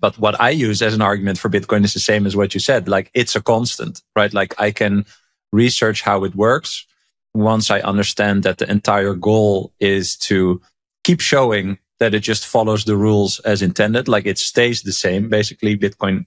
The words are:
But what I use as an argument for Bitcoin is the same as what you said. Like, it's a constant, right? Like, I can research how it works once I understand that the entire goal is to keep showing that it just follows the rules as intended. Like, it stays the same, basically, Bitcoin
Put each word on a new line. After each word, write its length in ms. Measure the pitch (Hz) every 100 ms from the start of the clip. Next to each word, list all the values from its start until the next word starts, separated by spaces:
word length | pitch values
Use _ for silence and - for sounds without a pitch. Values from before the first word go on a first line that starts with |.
But 180 | 101 -
what 220 | 107 104
I 100 | 123
use 320 | 156 110 101
as 100 | 113
an 100 | 107
argument 360 | 101 101 98 92
for 100 | 107
Bitcoin 360 | 98 - 104
is 100 | 101
the 60 | 101
same 260 | - 107 101
as 80 |
what 180 | 101 98
you 80 | 120
said. 280 | - 123 92
Like, 220 | 98 -
it's 220 | 127 120 123
a 40 |
constant, 640 | - 113 120 - 113 - - 107
right? 180 | 104
Like, 200 | 101 95 -
I 120 | 104
can 340 | 104 104 101 101 _ _ _ _
research 500 | 107 123 - 110 101
how 220 | 107 98
it 100 | 95
works 500 | 95 113 147 - - - _ _ _ _
once 380 | 110 107 110 104
I 100 | 101
understand 640 | 101 101 98 - 104 101
that 160 | 95 90
the 100 | -
entire 460 | 101 - 101 98
goal 580 | 92 101 110 104 95 - -
is 380 | 98 98 90 -
to 440 | - 98 92 90 - _ _ _
keep 160 | - 170
showing 580 | - 143 123 104 95 95 _ -
that 120 | 113
it 80 | 104
just 240 | 113 104
follows 400 | - 117 110 107
the 120 | 110 101
rules 420 | 107 104 98 -
as 220 | 113 101
intended. 460 | 92 101 107 120 127
Like, 180 | 104 101
it 120 | -
stays 440 | - - 120 113
the 100 | 101
same, 360 | - 92 95 110
basically, 480 | 107 104 - 107 104
Bitcoin 500 | 101 - 98 92